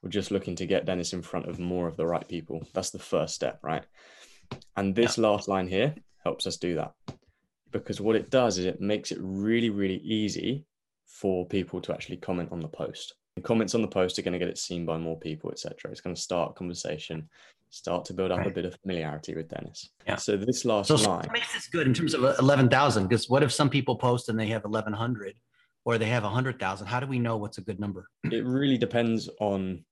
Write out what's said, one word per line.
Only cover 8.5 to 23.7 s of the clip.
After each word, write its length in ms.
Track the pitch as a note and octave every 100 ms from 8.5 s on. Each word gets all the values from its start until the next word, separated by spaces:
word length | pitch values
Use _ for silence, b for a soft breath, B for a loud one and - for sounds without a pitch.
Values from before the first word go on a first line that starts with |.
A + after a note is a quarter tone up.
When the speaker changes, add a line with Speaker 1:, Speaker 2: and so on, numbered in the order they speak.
| F#2
Speaker 1:
is 60 | F#2
it 140 | -
makes 320 | G2 G#2+ -
it 60 | -
really, 500 | F#2+ F#2+ G#2 A#2 A#2
really 280 | G2+ G2 F#2
easy 680 | - A2 G#2+ - F#2+ C#3 - _ _ _ _
for 400 | - G2+ F#2 F2+
people 340 | G2+ F2 F#2
to 100 | -
actually 240 | E2+ - F2
comment 340 | - F2 E2
on 80 | F2
the 80 | D#2
post. 460 | - D2 - - - _ -
And 80 |
comments 300 | - A2+ G#2
on 60 | A#2
the 60 | G#2
post 300 | G2 F#2 -
are 40 |
gonna 160 | G2 F2
get 100 | F2
it 100 | E2+
seen 260 | - F2
by 140 | E2 E2
more 200 | E2 E2
people, 320 | E2 D#2 -
et 80 | -
cetera. 320 | - - -
It's 100 | -
gonna 160 | F2+ F2
start 340 | - F2+ -
a 40 |
conversation, 760 | - F2+ E2+ D#2+ D#2 - D#2+ D#2 b b b _
start 340 | - - F2 -
to 60 |
build 180 | F#2 F#2+
up 100 | F2
a 20 |
Speaker 2:
Right. 120 | F2
Speaker 1:
bit 100 | F2 F2
of 100 | -
familiarity 520 | F#2+ F2 D#2 D2+ -
with 140 | E2 D#2+
Dennis. 400 | - - - - _ -
Speaker 2:
Yeah. 100 | G2+
Speaker 1:
So 200 | - G2+
this 280 | A2 B2
last 240 | A#2+ A2 G2+
Speaker 2:
So, 80 | D3+
so 120 | G#2
Speaker 1:
line 100 | F2
Speaker 2:
what 120 | -
makes 200 | A#3 -
this 140 | - -
good 180 | E3+ C3+
in 80 |
terms 180 | B2+ D#3+
of 100 | D#3 C3 -
eleven 300 | C3 C#3+ B2+
thousand? 400 | C3 C#3+ G#2+ F#2+
'Cause 220 | A2 -
what 120 | B2+
if 100 | D3
some 180 | - D3